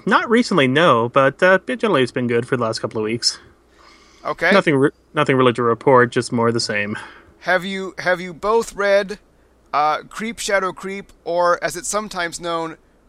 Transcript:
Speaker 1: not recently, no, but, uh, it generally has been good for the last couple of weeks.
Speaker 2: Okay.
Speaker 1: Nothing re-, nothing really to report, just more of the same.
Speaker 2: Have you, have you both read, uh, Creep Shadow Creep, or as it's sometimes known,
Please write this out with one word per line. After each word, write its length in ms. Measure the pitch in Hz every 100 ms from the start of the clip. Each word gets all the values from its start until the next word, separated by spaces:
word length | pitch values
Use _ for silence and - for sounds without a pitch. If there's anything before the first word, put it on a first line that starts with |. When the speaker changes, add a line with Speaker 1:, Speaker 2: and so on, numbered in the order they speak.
| -
Speaker 1:
not 240 | 269 339
recently, 400 | 277 240 180 131
no, 400 | 135 170 120 120
but, 340 | 139 135 139
uh, 160 | 185 190 -
it 120 | 254
generally 220 | 226 165
has 100 | 160
been 140 | - 123
good 200 | 117 117
for 80 | 127
the 80 |
last 160 | 113 113
couple 200 | 113 113
of 40 |
weeks. 340 | 107 117 - - - _ _ _ _ _ _ _
Speaker 2:
Okay. 280 | - 151 165
Speaker 1:
Nothing 260 | 196 180 139
re-, 140 | 139 - _
nothing 220 | 156 147 131
really 160 | 127
to 120 | 117
report, 500 | 120 113 - 127 123
just 180 | 127 117
more 160 | 120 117
of 60 |
the 80 | 117
same. 360 | - 104 104 107 - - - _
Speaker 2:
Have 240 | - 180
you, 300 | 185 196 190 -
have 200 | 170 180
you 140 | 185
both 400 | 165 202 226 226
read, 460 | - 202 196 196 208 _ _ _ _ _
uh, 300 | 139 151 233 135
Creep 300 | - 220 233
Shadow 340 | - 196 190
Creep, 400 | 175 190 196 196 _ -
or 380 | 175 175 175
as 120 | 160 170
it's 120 | -
sometimes 520 | 202 214 185 170 156
known, 380 | 170 170 160 160 _ _